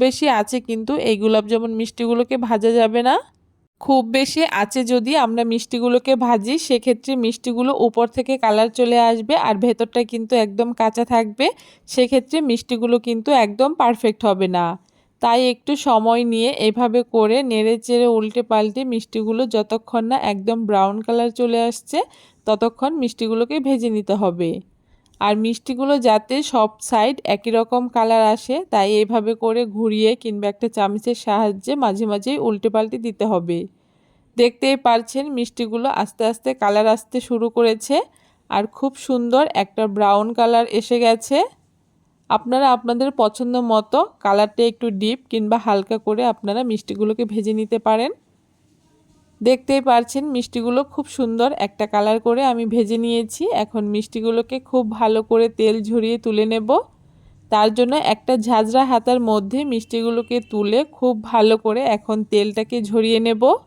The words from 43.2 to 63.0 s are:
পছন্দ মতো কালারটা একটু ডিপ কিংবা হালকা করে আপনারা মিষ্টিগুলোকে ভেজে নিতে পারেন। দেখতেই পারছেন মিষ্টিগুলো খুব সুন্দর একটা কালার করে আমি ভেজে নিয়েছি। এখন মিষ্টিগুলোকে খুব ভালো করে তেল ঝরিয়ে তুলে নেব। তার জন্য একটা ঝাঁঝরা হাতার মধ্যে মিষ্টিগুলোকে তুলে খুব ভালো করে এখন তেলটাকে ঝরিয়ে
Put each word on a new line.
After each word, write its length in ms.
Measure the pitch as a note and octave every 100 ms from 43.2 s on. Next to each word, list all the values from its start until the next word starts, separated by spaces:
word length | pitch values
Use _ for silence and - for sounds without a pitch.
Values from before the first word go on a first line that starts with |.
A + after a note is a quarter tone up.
পছন্দ 340 | G#3+ G#3+ B3 B3 A#3
মতো 260 | A3 G#3+ C#4 G#4+ _
কালারটা 420 | G3+ G3+ G#3+ A#3+ A#3
একটু 160 | A3+ A#3 F#3+
ডিপ 200 | G#3+ B3+ -
কিংবা 280 | A3+ G#3+ A3+
হালকা 380 | A3 G3+ F#3+ A3
করে 240 | G#3+ G#3+
আপনারা 360 | B3 A3 G3+ A3
মিষ্টিগুলোকে 600 | B3+ G#3+ - G3+ G#3+ A3
ভেজে 280 | A3 G#3+ G#3
নিতে 240 | A3 A3 A3+
পারেন। 300 | A3 A3 C#4 A#4 _ _ _ _ _ _ _ _ _ _ _ -
দেখতেই 420 | A3+ B3+ C4+ C4+ B3+
পারছেন 360 | A#3+ A#3 C4+ D4+
মিষ্টিগুলো 460 | B3 A#3 A#3 A#3 B3 C#4
খুব 120 | - C#4+
সুন্দর 400 | - A#3 A3+ B3 -
একটা 260 | G3+ - G#3+
কালার 320 | G#3 G#3+ A3
করে 220 | A#3+ A#3+
আমি 200 | C4+ A#3 A3+
ভেজে 320 | A#3 G#3 A#3
নিয়েছি। 440 | A#3 A#3 A3 - F#4+ -
এখন 200 | G#3+ A3 G#3
মিষ্টিগুলোকে 640 | G#3 G#3+ A3+ A3+ A3+ A#3+ C4 -
খুব 120 | B3+ G#3+
ভালো 300 | A3 A3+ A3
করে 240 | A3 A3+ A#3 A3+
তেল 180 | G#3+ A3
ঝরিয়ে 340 | G#3+ A#3 A3 A#3
তুলে 260 | A3+ G#3+ A3
নেব। 220 | A3+ G#3+ E4+ - _ _ _ _ _ -
তার 180 | G#3+ A3
জন্য 200 | A3 B3 D4+ -
একটা 200 | G#3+ - B3+ A3
ঝাঁঝরা 360 | A3 A3 B3+
হাতার 360 | C4 A#3 B3 B3
মধ্যে 380 | A3+ G#3+ G3 C4
মিষ্টিগুলোকে 720 | D4 A#3 A3 A#3 A3+ A#3 A3+ A#3+ -
তুলে 280 | G#3+ G#3 A#3 D4+ -
খুব 180 | B3+ A3
ভালো 320 | A3 A#3 A3 A3
করে 160 | A3 A3+ C4+ G#3
এখন 200 | - G#3+ G#3
তেলটাকে 460 | G#3 G#3 G#3 G#3+ A#3+
ঝরিয়ে 380 | G3+ A3+